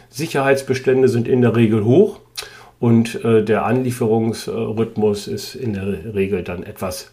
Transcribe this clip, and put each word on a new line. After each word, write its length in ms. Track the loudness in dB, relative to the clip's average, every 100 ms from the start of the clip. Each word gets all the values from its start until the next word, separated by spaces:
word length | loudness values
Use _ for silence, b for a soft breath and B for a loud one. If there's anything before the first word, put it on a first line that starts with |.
| B
Sicherheitsbestände 1000 | -10 -6 0 2 2 0 -2 2 4 4
sind 180 | 2 0
in 140 | 2
der 140 | 4 4
Regel 280 | 4 4
hoch 360 | 4 4 4 0 _ -18 B B B -2
und, 440 | 2 4 2 -2 2
äh, 180 | 2
der 220 | 2 0 0
Anlieferungsrhythmus 1600 | 0 -2 -2 0 0 0 -4 -6 -6 -4 -4 -4 0 0 0 -6
ist 280 | -10 -10 -10
in 180 | -6
der 400 | -6 -6 -6 -6
Regel 300 | -4 -2 -2
dann 200 | -6 -10
etwas 480 | -12 -10 -8 -8 -14